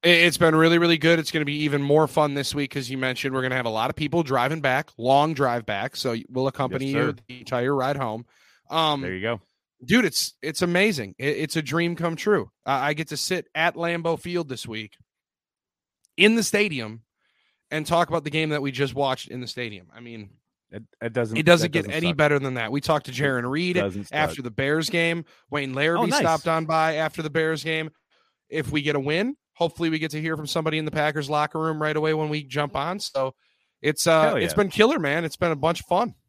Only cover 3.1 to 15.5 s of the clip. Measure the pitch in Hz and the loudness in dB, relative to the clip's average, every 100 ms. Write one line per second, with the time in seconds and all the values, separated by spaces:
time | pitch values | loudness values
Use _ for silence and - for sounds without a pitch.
3.1 | 127 139 131 127 127 117 110 123 - 151 | -2 -4 -2 -2 -2 -2 -2 -2 -2 -2
4.1 | 165 151 135 127 160 139 131 - - 120 | 0 2 2 2 0 0 0 -2 -4 4
5.1 | 135 156 147 135 120 110 101 120 - 131 | 4 4 2 0 0 -4 -4 -4 -4 -4
6.1 | 117 - 127 135 - 131 131 135 139 127 | -4 -6 -2 -2 -2 -4 -2 -4 0 -2
7.1 | - _ 123 117 127 123 143 131 143 127 | -4 _ -18 -6 -2 0 0 0 -2 -4
8.1 | 110 123 _ _ _ _ 160 156 147 110 | -6 -12 _ _ _ _ 0 0 0 -4
9.1 | 92 107 113 _ _ _ _ 123 220 202 | -4 -4 -6 _ _ _ _ 2 4 4
10.1 | - - _ 147 156 180 175 208 160 98 | 0 -6 _ -10 -2 0 2 2 0 -6
11.1 | - 135 123 151 165 143 156 170 175 170 | -4 -4 -2 -2 -4 -2 0 0 -2 -4
12.1 | 165 - 196 95 _ - 135 143 151 160 | -2 2 2 0 _ -4 0 0 -2 -6
13.1 | 147 - 185 - 156 170 165 170 170 165 | -6 -4 -4 -4 -2 -2 0 -4 -2 -2
14.1 | 165 175 175 151 123 - 110 110 _ _ | -4 -4 -6 -4 -8 -10 -10 -12 _ _
15.1 | _ _ _ _ | _ _ _ _